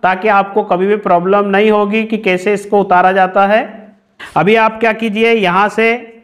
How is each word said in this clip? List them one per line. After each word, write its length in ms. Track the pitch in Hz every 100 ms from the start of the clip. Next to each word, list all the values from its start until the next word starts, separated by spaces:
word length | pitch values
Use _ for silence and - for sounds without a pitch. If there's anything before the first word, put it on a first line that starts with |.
ताकि 240 | 180 190 214
आपको 340 | 202 196 214
कभी 240 | 202 180 190
भी 80 | 208
प्रॉब्लम 480 | 202 175 175 202 202
नहीं 220 | 196 214
होगी 320 | 208 202 214
कि 140 | 220 220
कैसे 340 | 208 180 185
इसको 260 | 202 202 208
उतारा 300 | 190 180 185
जाता 340 | 190 185 190 196
है। 160 | 214 302 - - _ _ _ - -
अभी 180 | 165 226
आप 220 | 220 220
क्या 140 | 226
कीजिए, 400 | 220 226 208 226
यहां 340 | 233 185 180 208
से 420 | 202 226 240 - -